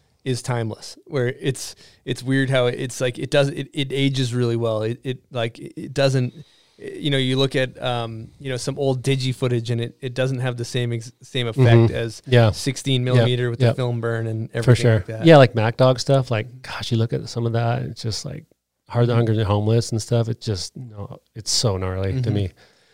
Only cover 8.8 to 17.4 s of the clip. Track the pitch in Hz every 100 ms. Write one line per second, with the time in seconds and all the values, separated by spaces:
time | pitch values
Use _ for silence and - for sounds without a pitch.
8.8 | 139 131 123 135 127 123 127 123 113 117
9.8 | 117 - 131 123 131 131 131 120 113 127
10.8 | 120 117 113 - - 131 120 113 123 117
11.8 | 113 120 117 - - 123 113 - - 127
12.8 | - 131 123 127 117 123 123 117 120 113
13.8 | 123 120 117 113 113 110 113 120 123 120
14.8 | 123 110 - 110 160 151 123 110 107 -
15.8 | 131 127 - 135 123 110 117 127 - -
16.8 | - 117 113 135 113 -